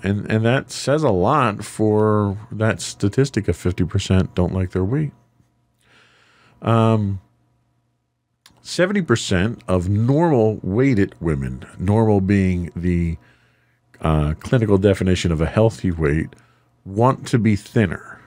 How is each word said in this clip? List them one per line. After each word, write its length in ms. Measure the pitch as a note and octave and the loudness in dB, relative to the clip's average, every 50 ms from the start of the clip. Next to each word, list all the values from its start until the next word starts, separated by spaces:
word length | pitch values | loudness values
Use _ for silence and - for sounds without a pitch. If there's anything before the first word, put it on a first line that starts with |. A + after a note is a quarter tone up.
| - | -2
and, 280 | F#2 G2+ G#2 - - | -2 -2 -2 -2 -2
and 140 | G2+ A2 A2 | -2 0 2
that 260 | A#2 B2 C#3 C#3 - | 2 0 0 -2 -6
says 320 | - - - - C3+ D#3 D#3 | -12 -8 -2 -2 0 0 2
a 80 | C3+ | 0
lot 540 | G2+ F#2 F2+ G#2+ C#3+ D3+ C3 A#2 G2+ G#2 G2 | 2 2 2 2 2 2 2 0 -2 -4 -10
for 720 | - - - A2 G#2+ G#2+ G#2+ G#2+ G#2+ G#2+ G#2+ G#2 G2+ G2 G#2 G#2+ - | -14 -6 -2 0 0 2 2 2 2 2 2 0 0 -2 -6 -10 -14
that 300 | - G#2 G#2+ A2+ G2+ F2+ - | -6 -2 -2 -2 -2 -2 -6
statistic 680 | - - - - G2+ - - C3+ - - A2+ G2+ - | -14 -10 -4 -4 -2 2 2 0 0 0 -4 -2 -2
of 80 | F2 | -4
fifty 280 | - - F#2 F2 - F#2 | -2 -2 -6 -2 -2 -4
percent 500 | D#2 - G2 - - F#2+ F#2+ F#2 - - | -2 -2 -4 -2 0 2 0 0 0 0
don't 180 | - F2 E2+ - | -2 -2 -2 0
like 200 | F#2 F#2+ F#2 - | -4 -6 -4 -4
their 120 | F#2 F#2 | -4 -2
weight. 280 | F#2+ B2 D3+ D#3 C#3+ - _ _ _ _ _ _ _ _ _ _ _ _ _ _ _ _ _ _ _ _ _ _ _ _ _ _ _ _ _ | -2 -2 -4 -4 -6 -8 _ _ _ _ _ _ _ _ _ _ _ _ _ _ _ _ _ _ _ _ _ _ _ _ _ _ _ _ _
Um, 600 | - - A2+ A2+ A2+ A2+ A2+ A2 G#2+ G2 G2 F#2+ - _ _ _ _ _ _ _ _ _ _ _ _ _ _ _ _ _ _ _ _ _ _ _ _ _ _ _ | -2 0 2 4 4 4 2 2 0 -2 -4 -8 -10 _ _ _ _ _ _ _ _ _ _ _ _ _ _ _ _ _ _ _ _ _ _ _ _ _ _ _
seventy 400 | _ - - - F3 F#3 G#3 G#3 | _ -14 -2 -2 -2 0 0 -2
percent 640 | F3+ - B2 - - - G2+ F2+ F2+ A2+ A#2+ - - | 0 2 0 0 0 0 0 0 0 0 -2 -6 -4
of 220 | - F#2 F#2 E2+ F#2 | -2 0 0 0 0
normal 720 | G2+ G#2 A2+ A#2+ C#3 D3 E3+ E3+ D3+ B2 A2 A2 G#2+ - - | 0 0 2 2 2 2 2 2 4 4 2 2 0 -2 -6
weighted 520 | F#2 F#2 A2 C3+ C#3 C3 G2+ G2 - - - | -4 -2 0 2 2 2 2 0 -2 -2 -6
women, 460 | E2 E2 D#2 C#2 C2+ C2 B1+ B1+ - - - - | -4 -2 -2 -2 -4 -8 -8 -10 -14 -20 -12 -8
normal 420 | F2+ F2+ G2+ A2+ A2+ A2 G#2+ G2+ | -2 0 2 2 4 4 2 2
being 500 | F#2+ F#2 G2+ G2+ F#2+ F#2 F#2 F2 F2 E2 - | 2 2 2 2 2 2 0 -2 -4 -6 -8
the, 400 | F2 E2+ F#2 F2+ F2 E2+ E2+ D#2+ - _ _ _ _ _ _ _ _ _ _ _ _ _ _ _ - - | -4 -2 0 0 0 0 -2 -4 -6 _ _ _ _ _ _ _ _ _ _ _ _ _ _ _ -4 -2
uh, 320 | D#2 D#2 D2+ D2 D2 D2+ - | 0 2 2 2 0 -2 -4
clinical 360 | - - - B2+ A2+ G#2 G2+ | -4 -2 0 0 2 4 2
definition 560 | G2 F#2+ G#2 F#2+ - F#2 F#2+ F#2 F2+ - F2+ E2+ | 4 4 4 2 2 2 0 0 0 0 -2 0
of 80 | D2+ | 0
a 60 | D#2+ | -2
healthy 440 | D#2 - - A2 A2+ - - - F#2+ | -2 0 2 2 2 0 0 -6 -4
weight, 460 | F2 D#2+ D#2+ D2 D2 E2+ - - - - _ _ _ _ _ _ _ _ _ | -4 -2 -2 0 0 0 -2 -6 -10 -20 _ _ _ _ _ _ _ _ _
want 420 | F#2 G2 G2+ A#2 C3 C#3 - - - | -10 -2 2 2 2 2 0 -4 -2
to 100 | - B2 | -2 0
be 180 | G2+ A2 G#2+ | 2 2 0
thinner. 600 | G2 - - - B2 A2 F2 D2+ - - - - - - | 0 -2 -2 0 0 0 0 -2 -8 -12 -16 -20 -20 -20